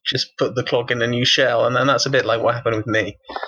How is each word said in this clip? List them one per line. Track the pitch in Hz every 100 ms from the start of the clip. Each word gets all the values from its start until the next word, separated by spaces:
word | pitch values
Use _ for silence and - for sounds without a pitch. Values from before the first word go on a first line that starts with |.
| -
just | - - -
put | 127 117
the |
clock | 123 127 120
in | 120
a | 117
new | 120 127
shell, | - 131 117 117
and | 123
then | 135
that's | 120 139
a |
bit | 135 110
like | 117
what | 117 120
happened | 120 110
with | 107
me. | 110 104 - - -